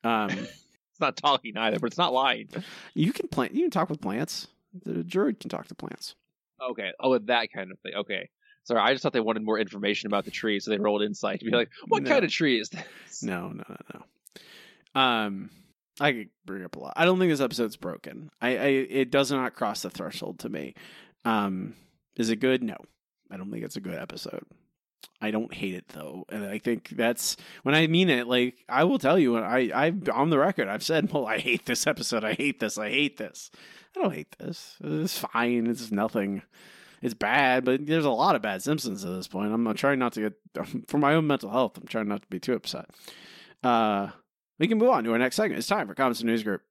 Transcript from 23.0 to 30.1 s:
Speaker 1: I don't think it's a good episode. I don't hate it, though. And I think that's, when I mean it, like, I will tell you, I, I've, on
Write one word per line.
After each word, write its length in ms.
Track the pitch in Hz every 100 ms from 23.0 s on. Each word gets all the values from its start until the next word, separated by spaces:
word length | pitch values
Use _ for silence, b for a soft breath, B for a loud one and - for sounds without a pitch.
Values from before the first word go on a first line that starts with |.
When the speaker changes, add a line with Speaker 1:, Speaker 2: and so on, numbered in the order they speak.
| _ _ _
Speaker 1:
I 40 | 101
don't 160 | 185
think 140 | 113 104
it's 100 | -
a 60 |
good 140 | - 87
episode. 460 | - - - - - _ _ _ _ _ - _
I 120 | 107
don't 200 | 107 113
hate 220 | - 101
it, 160 | 90 -
though. 360 | - 76 80 -
And 160 | 107 101
I 140 | 107
think 300 | 120 113 -
that's, 460 | - 117 120 - - B B
when 100 | 131
I 140 | 151 160
mean 220 | 165 185
it, 180 | 127 120
like, 360 | 123 123 - -
I 140 | 123
will 160 | 165 269
tell 180 | 131 180
you, 200 | 135 117
I, 320 | 104 127 120
I've, 340 | - 151 190
on 200 | 147